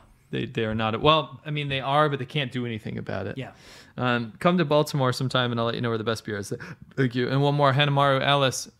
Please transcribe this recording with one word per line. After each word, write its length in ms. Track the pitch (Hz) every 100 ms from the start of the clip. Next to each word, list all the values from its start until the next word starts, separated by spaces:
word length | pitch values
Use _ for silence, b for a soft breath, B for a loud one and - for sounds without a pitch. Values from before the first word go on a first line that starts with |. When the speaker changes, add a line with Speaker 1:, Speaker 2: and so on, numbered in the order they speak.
| - _ _
Speaker 1:
they, 140 | 131 120
they 200 | 123 110
are 80 |
not. 260 | 110 110 110
Well, 400 | 147 156 143 123 156
I 60 |
mean, 160 | 147 143
they 140 | 135
are, 280 | 127 147 151
but 80 | 139
they 60 | 127
can't 260 | 151 127
do 140 | 123 120
anything 320 | 110 - 117
about 300 | 110 98 101
it. 100 | -
Speaker 2:
Yeah. 140 | 110 B B B B -
Speaker 1:
Um, 360 | 123 120 113 -
"Come 180 | 175 180
to 80 | 147
Baltimore 480 | 151 151 147 127
sometime 380 | - 131 127 123
and 80 | 117
I'll 60 | 117
let 80 | 113
you 60 |
know 60 | 120
where 80 | 113
the 60 |
best 220 | 110 110 -
beer 120 | 104
is." 140 | 107 120 B - - -
Thank 180 | 127 127
you. 140 | 123
And 120 | 135
one 140 | 143 147
more, 160 | 143
Hanamaru 480 | 131 147 139 139 135
Alice. 480 | 131 143 131 - -